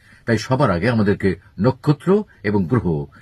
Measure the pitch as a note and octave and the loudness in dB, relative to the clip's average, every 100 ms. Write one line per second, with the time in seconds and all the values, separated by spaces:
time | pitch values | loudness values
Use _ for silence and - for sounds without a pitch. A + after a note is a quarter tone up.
0 | _ - - A2 - C3 C3 F2 A2 A#2 | _ -12 -4 -2 0 0 0 0 0 0
1 | G#2 F#2 F#2+ F2 - - A#2 - - D3 | 2 0 0 -4 -8 -2 -2 0 -2 -2
2 | E3+ G#3 G#3 _ G#2+ G2+ E2+ B2 F2 D2+ | 2 0 -2 _ -4 -2 0 0 0 -4
3 | C#2+ - | -6 -12